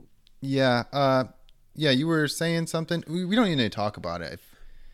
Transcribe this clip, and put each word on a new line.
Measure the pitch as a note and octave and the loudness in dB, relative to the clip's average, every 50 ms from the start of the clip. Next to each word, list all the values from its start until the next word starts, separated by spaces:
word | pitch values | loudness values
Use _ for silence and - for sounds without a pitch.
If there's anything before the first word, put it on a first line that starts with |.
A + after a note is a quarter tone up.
| - _ - _ _ _ - - | -20 _ -20 _ _ _ -18 -10
Yeah, | C3+ C3+ C3+ C3+ C3 B2+ A#2+ A#2+ A2+ - | -6 -2 2 4 4 4 4 2 0 -2
uh, | - C#3+ C#3 C3+ C3 C3 A#2+ - - - - - - _ _ _ - | -2 0 2 4 4 2 0 -2 -8 -20 -20 -20 -20 _ _ _ -8
yeah, | C#3+ D#3 C#3+ | -2 2 2
you | B2+ B2+ D#3 | 4 4 2
were | E3 E3 D#3 D3+ C#3 | 2 2 2 2 0
saying | - - E3 E3+ E3+ E3+ E3 | -2 -2 -2 0 0 0 -2
something. | - - D#3+ D#3+ - E3+ D#3+ - - | -2 -4 -4 -2 -2 -4 -4 -4 -6
We, | E3 F3+ F#3 | -6 -4 -2
we | F3 G#3+ | 0 2
don't | B3 A#3 F#3 | 4 4 4
need | D#3 | 4
to | C3+ A2+ G2+ | 2 0 0
talk | - G#2+ G#2 G#2 - | 0 -2 -4 -4 -4
about | - E2+ E2+ E2+ F2 | -6 -8 -8 -6 -6
it. | E2 - E2 - - - - - - - - - - - | -8 -10 -12 -14 -18 -20 -20 -20 -20 -20 -20 -20 -20 -18